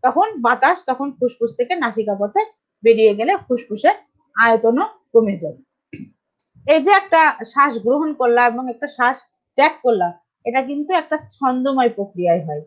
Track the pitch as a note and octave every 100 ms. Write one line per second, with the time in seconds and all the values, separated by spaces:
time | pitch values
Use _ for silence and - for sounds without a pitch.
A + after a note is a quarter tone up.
0 | B3+ C4 G#4+ F#4 A#3 A#3+ C#4 F4+ - B3+
1 | C#4 - B3 - A3+ - A#3+ F4+ A#3+ G#3+
2 | G#3 G3 G#3 F#4+ A4 _ _ _ A3 A3
3 | A3 G3+ B3 C4+ - A#3+ - G#3 E4 G#4
4 | _ _ _ - A#3 A3+ A3+ B3 G#4+ -
5 | _ A#3 G#3+ F3+ D#3 B2 _ _ _ -
6 | - _ _ _ _ _ - D#4+ D4+ G4+
7 | G4 E4 D#4 - A3+ C#4 C#4 A#3 G3+ C#4+
8 | D#4 D4 B3 A#3+ A#3+ A#3 B3+ A#3+ C#4+ -
9 | B3 B3+ _ _ _ - D4+ D4+ B3 G#3+
10 | F3 F3 _ _ A#3 B3+ C4 C#4+ D4 F4+
11 | D#4 D#4 - - C4+ B3+ C4 C4 A#3+ A3+
12 | G3+ F3 F3 E3+ D#3 D3+